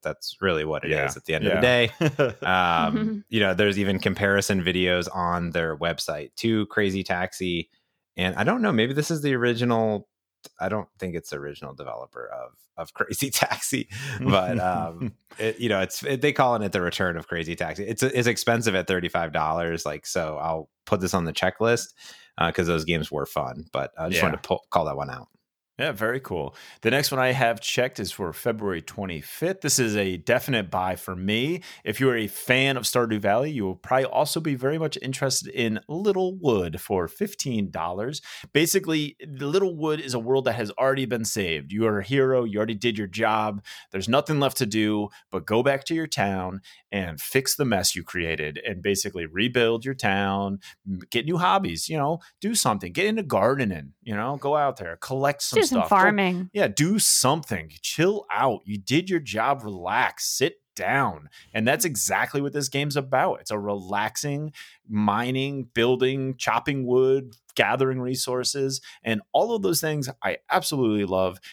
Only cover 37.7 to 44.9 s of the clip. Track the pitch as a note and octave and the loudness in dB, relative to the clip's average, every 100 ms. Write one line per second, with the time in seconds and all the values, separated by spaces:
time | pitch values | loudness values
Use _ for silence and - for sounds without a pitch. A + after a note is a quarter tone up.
37.7 | E2 E2 F#2 A#2+ D3+ - - - C#3+ E3 | -4 -4 -4 -6 -8 -12 -18 0 2 4
38.7 | G3 E3 D#3+ D3 - D3+ C3+ C#3+ F#3+ F#3+ | 2 2 -2 -2 -8 -14 -8 0 2 0
39.7 | D#3+ D#3 D3+ C3+ B2 A2+ C3+ B2+ A2 G#2 | 0 -2 -2 -2 -4 2 2 2 -2 -4
40.7 | - C3 C3+ A#2+ A#2 A2+ G#2+ F2+ D#2 C#2+ | 0 2 2 0 -2 -2 -2 0 -2 -2
41.7 | G2+ A2+ G#2 F#2+ C#3 C3 B2+ A#2 G#2 A2 | 0 2 2 0 2 4 4 2 0 -2
42.7 | G#2 A#2 G#2+ G2 G2+ A2+ A2 G#2+ G2+ - | 0 -2 -2 -6 0 2 4 0 -4 -10
43.7 | - - F#2+ G2 C3 D3 D3 C3+ - A2+ | -20 -10 -6 2 2 2 2 2 0 0
44.7 | A2 G#2+ | 2 2